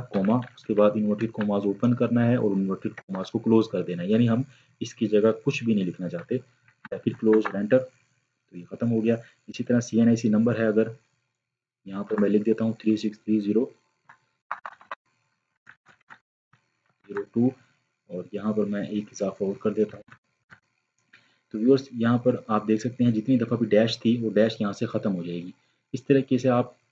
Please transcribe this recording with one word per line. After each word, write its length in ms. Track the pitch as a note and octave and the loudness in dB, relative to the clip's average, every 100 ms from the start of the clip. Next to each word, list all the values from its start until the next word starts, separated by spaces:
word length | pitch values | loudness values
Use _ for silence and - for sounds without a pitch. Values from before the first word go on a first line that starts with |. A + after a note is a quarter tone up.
| A#2+ | -4
comma, 240 | G2+ G2 B2 B2 - | -2 0 0 -2 -12
उसके 180 | - | -2
बाद 240 | G#2 G#2 G#2+ | 4 4 4
inverted 340 | G#2+ G2+ A2+ | -2 -2 -4
commas 320 | - G#2 G2+ G2+ | -4 -2 -2 -2
open 280 | G2 B2 A#2+ | 0 0 2
करना 280 | A#2 A#2+ | 0 2
है 140 | A#2 B2 | 2 2
और 140 | G#2+ | 2
inverted 400 | G2 F#2+ F#2 A2 | 0 -2 -4 -8
commas 360 | - - F#2+ F#2 | -12 -12 -10 -6
को 100 | A#2 | -4
close 280 | A#2 A2 G#2+ | 4 4 4
कर 120 | F#2 | -4
देना 200 | F2 F2 | -4 -6
है, 80 | F2+ | 0
यानी 160 | A2 A#2+ | 2 4
हम 180 | A#2 C#3 _ _ _ | 2 -2 _ _ _
इसकी 260 | - - G#2+ | -12 -4 2
जगह 240 | G#2+ A2 A2 | 4 4 2
कुछ 200 | - C3 | -4 -2
भी 120 | A2+ G#2 | 0 0
नहीं 100 | F2+ | -2
लिखना 220 | E2 F2 | -6 -8
चाहते। 300 | E2+ E2 B2 - _ _ _ - | -10 -6 -6 -6 _ _ _ -14
फिर 200 | F#2+ - | -6 -6
क्लोज 320 | - A2 A2 G#2+ | -2 2 4 2
और 100 | G2 | -4
एंटर, 220 | G#2 B2+ | 2 2
तो 800 | B2+ _ _ _ _ _ _ F2+ | 0 _ _ _ _ _ _ -20
ये 60 | |
ख़त्म 240 | F2 F#2+ A#2 | -16 -6 -2
हो 120 | A2+ | 0
गया। 160 | A2 A#2 - _ - | 0 -2 -6 _ -18
इसी 140 | G#2+ | -12
तरह 160 | A#2+ A#2+ | -2 -2
सीएनआईसी 480 | A#2+ A2 A#2 A#2 A#2 | 0 2 4 2 2
number 280 | G#2+ A#2 A2 | 2 2 0
है, 100 | A2+ | 0
अगर 280 | G#2+ A2+ - _ _ _ _ _ _ _ _ F#2+ | 0 -2 -6 _ _ _ _ _ _ _ _ -14
यहाँ 180 | G2 | -12
पर 160 | G2+ G#2 | -6 0
मैं 100 | G2+ | 2
लिख 140 | G#2 | 2
देता 220 | G#2+ A2 A2+ | 2 0 -2
हूँ 100 | A2 | -2
थ्री 140 | A2 G#2+ | -2 0
सिक्स 200 | A2 G#2+ | -2 -8
थ्री 220 | - G#2+ | -2 -2
ज़ीरो 320 | G2+ G#2+ C3 - _ _ _ - _ _ _ - - - - - _ _ _ _ _ _ - _ _ _ _ - _ _ _ _ _ _ _ _ - | 0 0 -2 -8 _ _ _ -20 _ _ _ -14 -14 -20 -18 -18 _ _ _ _ _ _ -20 _ _ _ _ -20 _ _ _ _ _ _ _ _ -10
ज़ीरो 140 | G2+ G2+ | -8 -4
टू, 260 | A#2 B2+ B2+ _ _ _ _ _ | 0 0 -2 _ _ _ _ _
और 200 | F2+ F2 | -12 -10
यहाँ 200 | G2+ G#2+ | -6 -4
पर 120 | G#2+ G2+ | -2 -2
मैं 200 | G2+ F#2+ | -4 -4
एक 200 | G#2 G#2 | -6 -8
इजाफा 320 | - F#2+ - G2 | -6 -6 -4 -6
और 120 | G2 | -2
कर 100 | G#2+ | -4
देता 240 | G#2 - - | -2 -2 -4
हूँ। 200 | - - _ _ _ - _ _ _ _ _ _ _ _ _ | -20 -20 _ _ _ -20 _ _ _ _ _ _ _ _ _
तो 60 | A2 | -2
viewers, 300 | A#2+ C3+ - | 4 4 2
यहाँ 240 | A#2+ A#2 A#2+ | -2 2 2
पर 260 | B2 A#2 - | 2 -2 -2
आप 160 | G#2+ G#2 | -2 0
देख 160 | G#2+ | 0
सकते 220 | A#2+ A#2+ | -2 0
हैं 100 | A#2+ | 2
जितनी 240 | G#2+ G#2+ B2+ | 2 0 0
दफ़ा 200 | A2+ A#2+ | 2 -2
भी 80 | G#2+ | 2
dash 300 | G2+ A#2 - | 4 4 0
थी 200 | A2+ A#2+ | 0 0
वो 120 | A2+ | 0
dash 260 | G2+ A2+ - | 2 2 0
यहाँ 120 | G2+ | -4
से 120 | G2 A#2 | -4 -6
ख़त्म 260 | - G#2+ | -4 -4
हो 120 | F2+ | -4
जाएगी। 300 | E2+ F2 F2+ - _ _ _ | -6 -10 -10 -18 _ _ _
इस 120 | - - | -12 0
तरीके 300 | C3+ C3 B2+ | 0 2 0
से 120 | C3 | 2
आप 240 | B2 B2 - _ | 0 0 -10 _